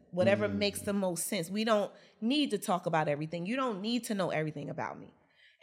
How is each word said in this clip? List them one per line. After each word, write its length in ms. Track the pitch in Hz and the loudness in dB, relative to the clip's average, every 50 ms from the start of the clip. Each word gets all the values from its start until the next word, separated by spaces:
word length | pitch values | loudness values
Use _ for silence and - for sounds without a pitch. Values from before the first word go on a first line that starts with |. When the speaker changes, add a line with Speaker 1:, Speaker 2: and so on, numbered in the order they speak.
| - _ | -18 _
Speaker 1:
whatever 360 | - 196 110 110 202 208 208 202 | 0 4 4 4 6 4 2 0
Speaker 2:
Mm. 60 | 196 202 | 2 2
Speaker 1:
makes 220 | 208 202 196 - | 0 0 0 -2
the 100 | - 208 | -4 -2
most 340 | 202 202 196 185 175 165 - | 0 0 0 0 0 -2 -4
sense. 240 | - 226 196 165 165 | -2 -2 -2 -2 -2
We 140 | 190 214 220 | -2 -2 2
don't 260 | 233 220 208 196 - - - - - _ _ | 4 4 4 4 0 -6 -16 -20 -20 _ _
need 300 | 214 226 277 302 285 233 | -2 0 2 2 2 0
to 60 | 208 196 | 0 -2
talk 280 | - - 185 175 - | 0 0 0 0 0
about 220 | 170 165 160 156 151 | 2 2 2 2 2
everything. 380 | 147 143 156 156 175 170 170 | 0 -2 -2 -6 -4 -6 -4
You 100 | 185 240 | -2 -2
don't 240 | 269 262 254 214 180 | -2 0 -2 -2 -2
need 240 | 202 226 240 247 233 | -2 -2 -2 -2 -2
to 100 | - 220 | -2 -2
know 160 | 196 180 147 | 0 0 0
everything 400 | - 151 156 156 151 147 151 151 | 0 0 -2 -2 -4 -6 -8 -8
about 300 | 160 160 113 76 - - | -6 -6 -6 -6 -6 -10
me. 80 | - - _ _ _ _ _ _ - - _ _ | -14 -20 _ _ _ _ _ _ -20 -20 _ _